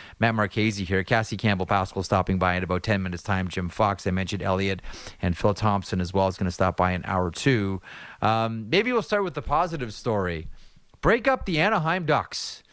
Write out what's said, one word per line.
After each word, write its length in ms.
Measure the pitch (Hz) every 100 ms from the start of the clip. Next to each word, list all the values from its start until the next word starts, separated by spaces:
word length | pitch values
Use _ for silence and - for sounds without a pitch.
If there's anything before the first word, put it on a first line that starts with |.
| - -
Matt 160 | 117 113
Marchese 500 | 104 - 110 101 92
here. 180 | 98
Cassie 320 | 92 113 110 104
Campbell 300 | 110 98 92
Pascal 360 | 101 95 -
stopping 360 | 92 98 92 95
by 160 | 90 90
in 80 |
about 200 | 90 90
ten 180 | - 101
minutes' 200 | 92 87
time. 260 | - 95 90
Jim 180 | 92 87
Fox, 400 | - 104 98 101
I 40 |
mentioned 300 | 92 92 98
Elliot, 400 | 98 95 98 95 - - - -
and 140 | 95 85
Phil 180 | 107
Thompson 460 | 101 107 101 95 92
as 140 | 87
well 160 | 95 95
is 80 | 92
gonna 140 | 92
stop 260 | - 92 -
by 140 | 90
in 100 | 92
hour 260 | - 98 90
two. 520 | - 143 120 98 95 - - - -
Um, 480 | 104 113 113 113 107
maybe 240 | 165 233
we'll 80 | 247
start 240 | - 208 190
with 80 |
the 80 | 139
positive 520 | - 147 175 160 117
story. 540 | 101 123 107 90 82 82 - - - - -
Break 260 | 156 233 269
up 180 | 262 -
the 140 | 156
Anaheim 460 | 185 214 160 180 156
Ducks, 580 | 135 - - - - -